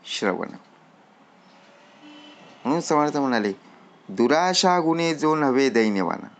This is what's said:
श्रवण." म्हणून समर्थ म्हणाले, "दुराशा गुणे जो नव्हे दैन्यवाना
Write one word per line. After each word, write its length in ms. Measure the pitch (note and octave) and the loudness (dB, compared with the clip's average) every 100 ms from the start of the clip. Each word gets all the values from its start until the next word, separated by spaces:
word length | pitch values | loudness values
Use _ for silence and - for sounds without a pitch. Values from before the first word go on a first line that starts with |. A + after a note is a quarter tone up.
| - | -12
श्रवण." 440 | - G#2+ F2+ F2+ - - _ _ _ _ _ _ _ _ - - - - - - - - - - - | -6 -4 -4 -8 -14 -20 _ _ _ _ _ _ _ _ -20 -20 -20 -20 -20 -20 -20 -20 -20 -20 -12
म्हणून 180 | A#2+ D#3+ | -4 -4
समर्थ 360 | D#3+ D3+ D3 D3 | 0 0 2 0
म्हणाले, 360 | C3+ A#2+ G#2 F#2+ - - - _ - | -2 0 -2 -6 -14 -20 -20 _ -14
"दुराशा 680 | G2 A#2+ D3+ F3+ F#3 F#3+ F3+ | 0 2 2 2 2 2 2
गुणे 360 | D#3+ D#3+ E3 D3+ | 0 0 0 0
जो 200 | D#3 D#3 | 0 2
नव्हे 340 | C#3+ B2+ C3+ | 2 2 2
दैन्यवाना 580 | A2+ A2 G2 F2 D#2+ - | 2 2 0 -2 -4 -10